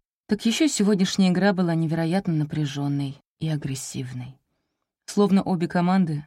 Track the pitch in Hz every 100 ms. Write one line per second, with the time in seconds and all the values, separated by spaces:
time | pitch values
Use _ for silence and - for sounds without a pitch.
0 | _ _ - 208 226 220 311 - 202 202
1 | 190 - 185 170 196 185 175 165 165 165
2 | 165 190 190 160 147 151 147 143 143 143
3 | 139 139 _ _ 160 151 143 131 - 131
4 | 127 127 123 - _ _ _ _ _ _
5 | - - 202 196 - 180 170 180 175 190
6 | 175 147